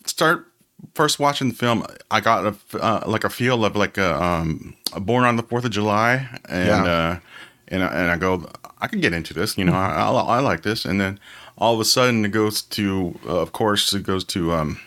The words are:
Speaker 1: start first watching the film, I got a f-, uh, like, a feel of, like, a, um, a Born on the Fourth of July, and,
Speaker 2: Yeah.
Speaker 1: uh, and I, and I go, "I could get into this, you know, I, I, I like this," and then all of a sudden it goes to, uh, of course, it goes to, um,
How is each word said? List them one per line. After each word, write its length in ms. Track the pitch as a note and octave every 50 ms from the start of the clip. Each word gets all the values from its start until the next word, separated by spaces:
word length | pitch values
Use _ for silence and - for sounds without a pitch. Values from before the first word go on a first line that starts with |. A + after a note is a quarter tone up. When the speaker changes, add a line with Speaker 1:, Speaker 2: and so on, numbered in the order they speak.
| -
Speaker 1:
start 420 | - - - E3+ D#3 E3+ - - - _ _ _ _ _ - - - _
first 260 | - D#3+ D3+ D3 -
watching 280 | D3 C#3+ C#3+ - C3+ B2+
the 80 | -
film, 300 | - B2 A#2+ A#2 G#2 - - - - - _
I 80 | A2+ A2
got 240 | G#2 A2+ A2+ G2 F2+
a 40 | G#2+
f-, 260 | G2+ - - - -
uh, 280 | - - A2 G#2+ F#2+ -
like, 180 | - G#2+ G#2+ -
a 60 | G2+
feel 340 | - - B2 B2 C3 A#2 A2
of, 140 | G2+ - G#2
like, 200 | G2+ F#2 - G#2
a, 240 | G2 F2+ D#2+ D2
um, 540 | F2 F2 F2 E2 E2 D#2+ D#2 - - - - - - - -
a 60 | E2+
Born 240 | G2 F#2 A#2+ B2 B2
on 140 | B2 A#2 A#2
the 60 | A2+
Fourth 200 | - A#2+ A#2+ B2
of 80 | B2
July, 560 | G2+ G2+ G#2 G#2+ G2+ G#2 A2 A#2 B2 C3 C3+ B2 A#2+ - - -
and, 180 | - F2+ F2+ G#2
Speaker 2:
Yeah. 160 | G#2 G#2 F#2+
Speaker 1:
uh, 360 | F2+ E2+ E2+ E2 E2 F2 E2+ - - - - - - - _ _ -
and 140 | - F#2 F#2
I, 40 | -
and 240 | - D#2 F2+ E2+
I 60 | F2 E2
go, 300 | F2+ F#2 F#2 F2+ D#2+ - - - - - - -
"I 80 | - -
could 140 | - G#3
get 120 | E3 A2 E2+
into 200 | E2+ D#2+ - -
this, 240 | D#2+ F#2+ G#2+ - -
you 60 | F#2+
know, 80 | F2 E2
I, 140 | F#2 F#2+ F#2 D#2
I, 180 | E2+ G#2 G#2+
I 280 | A#2+ B2 - - A2+ A#2+
like 200 | C#3+ B2 F2+ D#2+ -
this," 200 | G#2 A2 A#2+ -
and 160 | D2+ F2+ G2
then 180 | G2+ F#2+ G2 G2+ - - - - - - - -
all 160 | G2+ A2+ A#2
of 60 | A2
a 60 | A2
sudden 380 | - - B2+ B2+ B2 A#2+ A2+ G#2+
it 40 | G#2
goes 320 | G2+ A2 G#2+ G#2+ G#2+ -
to, 560 | - - - - G#2 G2 F#2+ F#2+ F#2 F2 - - -
uh, 140 | B1 D#2+ F2
of 140 | E2 E2 -
course, 380 | - A2+ G#2+ G#2 G2 - - F#2+
it 100 | G2 F#2
goes 200 | - F#2+ F#2+ F2+
to, 280 | - - G2 E2+ E2 E2+
um, 260 | E2 D#2 D2+ C2+ - -